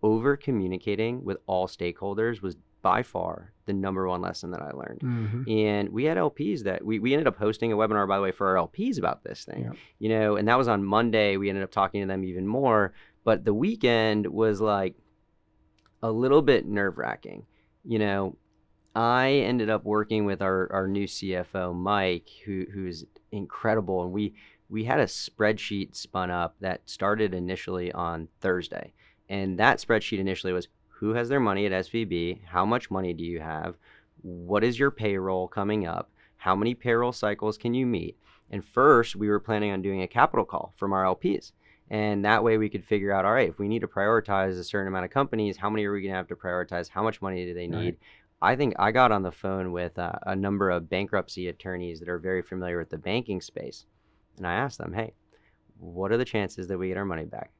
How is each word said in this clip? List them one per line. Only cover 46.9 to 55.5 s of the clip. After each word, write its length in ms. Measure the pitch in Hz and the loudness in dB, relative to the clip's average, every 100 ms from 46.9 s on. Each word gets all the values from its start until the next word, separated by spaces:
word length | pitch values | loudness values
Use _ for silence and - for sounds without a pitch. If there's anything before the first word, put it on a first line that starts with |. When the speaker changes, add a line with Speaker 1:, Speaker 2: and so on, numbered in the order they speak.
| 92 | -2
Speaker 1:
much 180 | 107 110 | -2 -2
money 240 | 98 92 | -6 -6
do 100 | 90 | -6
they 140 | 87 87 | -6 -6
Speaker 2:
Right. 160 | 87 | -4
Speaker 1:
need? 120 | 87 85 - - _ _ | -4 -4 -12 -20 _ _
I 160 | - 127 | 2 4
think 180 | 139 - | 0 2
I 120 | 101 | 0
got 220 | 117 127 | 4 4
on 100 | 107 | 4
the 100 | 92 | 0
phone 400 | - 95 95 90 | -4 -4 -4 -4
with, 260 | 87 87 87 | -4 -6 -6
uh, 140 | 87 - | -6 -6
a 120 | - | -4
number 360 | 95 98 101 98 | -2 0 2 2
of 180 | 87 82 | 0 -2
bankruptcy 600 | 95 98 101 90 - 90 | -4 -2 -2 -4 -8 -8
attorneys 520 | 82 95 90 87 80 | -8 -8 -6 -6 -10
that 80 | 85 | -8
are 100 | 87 | -6
very 240 | 87 92 | -2 -2
familiar 360 | 87 92 90 87 | -4 -8 -4 -4
with 120 | 80 | -6
the 80 | 78 | -8
banking 420 | 76 110 117 95 | -4 -4 -2 -6
space. 460 | - - 64 - - _ _ _ _ _ | -6 -12 -12 -14 -20 _ _ _ _ _
And 100 | 90 | -4
I 80 | |
asked 240 | 90 135 - | -2 -4 -6
them, 160 | 82 | -8
"Hey, 200 | 90 110 - _ _ _ | -6 -8 -10 _ _ _